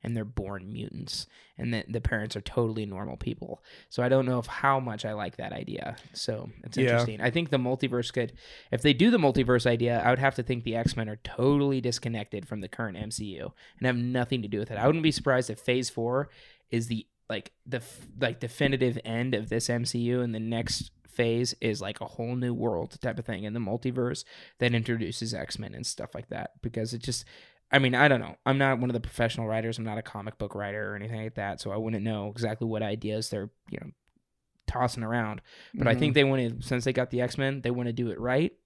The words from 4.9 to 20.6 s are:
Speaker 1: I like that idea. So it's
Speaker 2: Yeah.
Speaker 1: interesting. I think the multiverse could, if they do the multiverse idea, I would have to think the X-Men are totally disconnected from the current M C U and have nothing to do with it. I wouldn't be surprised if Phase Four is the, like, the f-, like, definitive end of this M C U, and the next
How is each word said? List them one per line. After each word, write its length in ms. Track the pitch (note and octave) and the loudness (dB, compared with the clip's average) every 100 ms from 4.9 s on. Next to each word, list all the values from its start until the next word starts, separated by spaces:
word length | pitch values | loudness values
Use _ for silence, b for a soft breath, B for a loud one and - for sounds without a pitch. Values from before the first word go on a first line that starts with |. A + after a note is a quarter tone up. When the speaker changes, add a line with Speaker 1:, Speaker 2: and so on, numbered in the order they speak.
| G#2+ | -6
Speaker 1:
I 80 | A2 | -6
like 240 | G#2+ - - | -4 -6 -6
that 160 | - | -8
idea. 460 | - - - - - - | -8 -8 -6 -8 -10 -14
So 360 | - - G#2+ - - | -8 -6 -6 -8 -14
it's 140 | - - | -8 2
Speaker 2:
Yeah. 60 | C3 | 4
Speaker 1:
interesting. 340 | A#2 A#2+ G#2+ | 4 2 0
I 120 | B2 | 0
think 180 | B2 E3 | 0 2
the 80 | C#3 | 0
multiverse 560 | B2 C3 C3+ B2 A#2 | 2 0 0 0 0
could, 180 | - A#2 - B B B | -2 -4 -6 B B B
if 100 | A#2+ | 2
they 120 | D3 | 4
do 180 | B2+ G#3+ | 8 8
the 60 | A#3 | 8
multiverse 460 | D3 C3 B2 B2 B2 | 6 6 6 6 6
idea, 340 | A#2 A#2+ A#2 | 2 2 4
I 80 | G2+ | 4
would 100 | B2 | 6
have 160 | C3+ C3 | 4 2
to 80 | |
think 200 | A#2 B2 | -2 -2
the 140 | A#2 A2+ | -2 -4
X-Men 320 | A#2 A#2+ G#2+ | -4 -4 -4
are 80 | G#2+ | -6
totally 640 | - - B2+ C#3+ C#3+ C3+ | -10 2 4 4 4 2
disconnected 680 | A#2+ A#2 B2 A2+ G#2 G2+ F2 | 0 -2 -4 -6 -6 -8 -8
from 140 | G#2+ | -8
the 80 | F#2+ | -8
current 260 | - A2+ F2+ | -4 -6 -4
M 160 | G#2+ | -8
C 140 | A#2 G#2+ E2+ | -6 -8 -8
U 160 | - - B B | -10 -10 B B
and 100 | B2+ | 0
have 100 | B2 | 0
nothing 440 | A#2+ B2+ B2 C3 | 0 0 0 0
to 60 | G#2 | 0
do 120 | G#2 | -4
with 120 | A2 | -4
it. 60 | G#2 | 2
I 100 | B2 | 4
wouldn't 160 | D#3+ | 4
be 80 | D#3 | 2
surprised 380 | - - B2+ B2 | 2 2 2 2
if 100 | G#2+ | -4
Phase 300 | - B2+ B2 | 0 2 2
Four 400 | - A#2 B2+ C#3+ B B B B | -2 0 0 -2 B B B B
is 160 | A#2 A#2 | -2 0
the, 180 | A2+ - _ _ | -4 -4 _ _
like, 220 | G#2+ - _ - | -8 -8 _ -8
the 120 | B2+ | -6
f-, 300 | - - - - | -6 -18 -18 -2
like, 180 | B2 A#2+ | -2 0
definitive 580 | A#2+ - C#3+ C3+ B2+ A#2 | -8 2 2 4 2 0
end 320 | A2 A2+ B2+ A#2 | -4 -2 0 0
of 140 | A2 | 0
this 200 | A2+ - | -2 0
M 140 | A#2+ | 0
C 160 | B2 A#2+ | 0 0
U, 220 | A#2 B2 | 2 2
and 120 | B2 | 0
the 60 | A2 | -2
next 520 | A2 A#2 | -2 -2